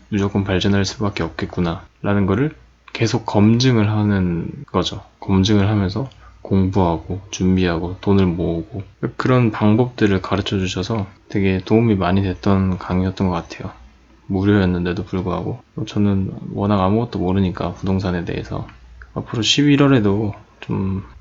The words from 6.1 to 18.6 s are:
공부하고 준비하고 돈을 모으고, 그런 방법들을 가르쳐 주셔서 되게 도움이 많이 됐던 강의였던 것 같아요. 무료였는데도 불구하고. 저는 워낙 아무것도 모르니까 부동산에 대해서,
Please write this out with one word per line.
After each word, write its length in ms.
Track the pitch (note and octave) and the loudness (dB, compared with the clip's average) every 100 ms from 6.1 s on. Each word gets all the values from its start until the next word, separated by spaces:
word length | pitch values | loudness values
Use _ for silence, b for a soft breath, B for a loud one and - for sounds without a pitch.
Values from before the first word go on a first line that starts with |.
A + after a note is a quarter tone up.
| B B - | B B -20
공부하고 800 | - G2 F#2 G2 F2+ D#2+ - F#2 - | -2 0 2 2 2 0 -4 -10 -10
준비하고 680 | - F#2 F#2 F2+ E2 F2 F#2 | -2 0 2 2 0 -4 -6
돈을 260 | - G2 F#2 | 0 2 2
모으고, 580 | E2+ D#2+ E2+ D#2+ G2+ - - B2+ - | 0 -2 -4 -6 -10 -12 -8 -8 -4
그런 340 | B2 B2+ A#2 | 0 2 2
방법들을 680 | - G#2 G#2+ B2 - G#2+ F#2+ | 2 2 4 2 2 2 2
가르쳐 360 | - F#2+ G2 G2+ | 0 -2 -2 -2
주셔서 480 | F#2 F#2 F2+ A2+ F#2+ - _ | -2 -4 -4 -4 -4 -10 _
되게 320 | G#2+ F#2+ F#2 | 0 0 0
도움이 360 | - A2+ A#2 G2 | 2 2 4 2
많이 260 | F2+ F#2+ | 2 2
됐던 560 | G2 F2 G#2 G2 F#2+ F2+ | 0 -2 2 2 2 -2
강의였던 500 | - F#2 F#2 F#2 F#2+ | -2 0 0 0 -2
것 60 | |
같아요. 380 | E2+ - - F2+ - - - _ - - | -2 -6 -12 -12 -14 -20 -20 _ -20 -6
무료였는데도 760 | F#2+ G2+ G#2 F#2 F2+ F2 F2 | 0 2 4 4 0 -2 -4
불구하고. 560 | F#2 F#2 F2+ F2 G2+ A#2+ - - G#2+ | -4 -4 -4 -4 -6 -8 -12 -10 -6
저는 460 | G#2 G2+ G2 F#2+ - - | 0 0 0 -2 -6 -10
워낙 280 | F#2+ G2+ G#2 | -4 0 2
아무것도 380 | F#2 A2 A#2+ F#2 | 2 2 0 -2
모르니까 540 | F2 F#2+ F#2+ F2+ E2+ | 0 2 0 -2 -6
부동산에 500 | F2 F#2 F#2+ G2 F2+ | -6 -2 -2 0 -4
대해서, 420 | E2+ - - - | -4 -6 -6 -8